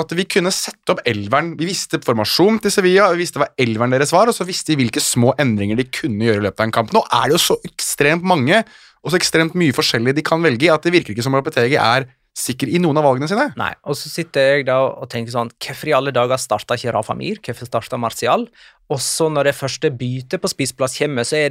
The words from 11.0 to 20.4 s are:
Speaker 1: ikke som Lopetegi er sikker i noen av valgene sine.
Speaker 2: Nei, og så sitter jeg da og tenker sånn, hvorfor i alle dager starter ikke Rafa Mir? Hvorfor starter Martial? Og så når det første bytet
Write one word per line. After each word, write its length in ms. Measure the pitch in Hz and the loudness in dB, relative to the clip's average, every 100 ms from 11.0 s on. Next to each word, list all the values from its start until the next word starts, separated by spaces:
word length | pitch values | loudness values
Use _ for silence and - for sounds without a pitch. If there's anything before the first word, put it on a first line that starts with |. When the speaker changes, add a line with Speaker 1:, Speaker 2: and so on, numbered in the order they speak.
| 135 | 0
Speaker 1:
ikke 80 | 104 | -2
som 80 | 120 | 0
Lopetegi 460 | 135 139 156 120 147 | 0 0 0 2 2
er 240 | 110 127 131 _ _ - | 2 2 -2 _ _ -10
sikker 320 | - 123 135 | -8 -4 -2
i 100 | 175 | 0
noen 200 | 175 147 | 2 2
av 60 | 147 | 2
valgene 200 | 127 151 | 2 0
sine. 160 | 202 285 - | -2 -2 -4
Speaker 2:
Nei, 140 | 95 - - | -6 -6 -6
og 80 | 143 | -6
så 140 | 151 | -6
sitter 460 | - 165 143 135 143 | -8 -4 2 4 4
jeg 80 | 131 | 2
da 80 | 131 131 | 2 0
og 180 | - 123 | -2 -8
tenker 220 | 120 117 | -8 -4
sånn, 160 | 120 117 - | -4 -4 -6
hvorfor 320 | - 131 151 | -12 -8 0
i 60 | 139 | 0
alle 160 | 139 | 2
dager 240 | 123 123 127 | 2 2 0
starter 380 | - 104 - 123 | -2 -4 -2 -4
ikke 160 | 120 | -2
Rafa 200 | 113 110 123 | -2 -2 -6
Mir? 240 | 139 208 | -6 -8
Hvorfor 260 | - 117 120 | -10 -12 -6
starter 320 | 117 - 127 | -6 -4 -6
Martial? 460 | 117 - 120 180 240 _ - _ - | -6 -2 0 0 -2 _ -20 _ -6
Og 100 | 143 | -4
så 280 | - - 160 | -4 -2 0
når 180 | 147 139 | 2 0
det 60 | 135 | 0
første 320 | 135 - 156 | -4 -4 -4
bytet 520 | 127 123 127 127 185 | -2 -4 -6 -6 -4